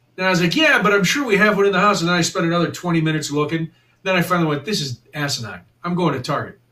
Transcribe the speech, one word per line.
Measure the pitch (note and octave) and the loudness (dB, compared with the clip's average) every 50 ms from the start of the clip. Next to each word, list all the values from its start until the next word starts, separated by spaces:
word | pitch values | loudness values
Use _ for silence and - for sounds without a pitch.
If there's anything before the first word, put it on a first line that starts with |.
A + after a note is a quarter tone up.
| _ _ _ | _ _ _
And | - F#3 | -2 0
I | F#3+ | 0
was | F#3 F3 | 2 2
like, | F3 E3+ - | 2 2 2
"Yeah, | D4 D#4 D4+ C#4 A#3+ G3 | 2 2 4 4 4 4
but | G#3 G3+ | 2 2
I'm | G3+ F#3 | 2 2
sure | E3+ - D4 C#4+ | 0 0 -2 0
we | A#3+ G3+ | 0 2
have | F#3+ G#3 G#3 G#3 | 2 4 2 2
one | G3 G3 | 2 2
in | G3+ | 2
the | F#3+ F#3 | 2 4
house." | G3 G#3 G3+ E3 | 4 2 2 2
And | E3 F3 | 0 0
then | F3+ | 2
I | F3 | 0
spent | E3 - - F#3+ F3 | 0 -2 -2 -2 0
another | E3 E3+ F3 E3 C#3+ | 0 0 0 0 -2
twenty | - - - F3 E3+ E3 | -4 -4 -4 -2 0 0
minutes | D#3 D#3 D#3 D3+ C#3 - | 2 0 0 -2 -4 -2
looking. | C#3+ D3 D3 C#3+ E3 E3 E3 D#3+ - _ _ _ _ _ - | -2 -2 -2 0 -2 -4 -4 -6 -10 _ _ _ _ _ -4
Then | F#3+ F#3+ | -2 0
I | F3+ | 0
finally | E3+ - F3+ F3 E3 | 0 0 0 0 2
went, | D3+ D3 C#3+ - | 0 0 -2 -2
"This | A3 G#3 D#3 | -4 -4 -4
is | D3 C3 A#2+ - _ _ - | -4 -6 -8 -10 _ _ -8
asinine. | D3+ D3 C#3+ - - A#2 G#2 F#2 F2+ - _ _ _ - | -6 -6 -4 -4 -6 -8 -10 -12 -16 -18 _ _ _ -6
I'm | F3 F3 | -4 -2
going | E3+ F3+ D#3 C3+ | 0 0 0 -2
to | - | -2
Target." | - - C#3+ - A2 - - - _ _ | -4 -4 -4 -4 -6 -8 -12 -18 _ _